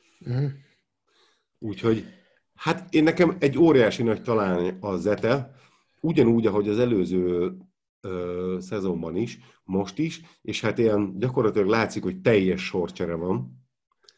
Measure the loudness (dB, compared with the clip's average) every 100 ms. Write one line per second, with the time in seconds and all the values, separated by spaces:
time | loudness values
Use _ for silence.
0 | _ _ -6 -4 -4 -6 _ _ _ _
1 | _ _ _ _ _ _ -12 -2 0 0
2 | -2 -18 _ _ _ _ -2 -2 0 2
3 | 4 4 2 2 0 4 6 6 6 4
4 | 0 0 0 0 0 0 -2 -4 -4 -2
5 | 0 0 0 0 -2 -14 _ _ _ _
6 | 0 4 4 4 2 2 0 0 2 2
7 | 0 0 0 0 -2 -6 -16 _ _ _
8 | -10 -8 -6 -6 -6 -6 -6 -6 -4 -4
9 | -6 -4 -6 -8 -20 _ -6 -4 -4 -4
10 | -6 -6 -16 _ -10 -4 -2 0 2 2
11 | -2 -4 -2 0 0 2 2 2 0 -2
12 | -6 -2 2 4 4 0 -4 -4 -4 -6
13 | -6 -4 -4 -4 -6 -14 _ _ _ _
14 | _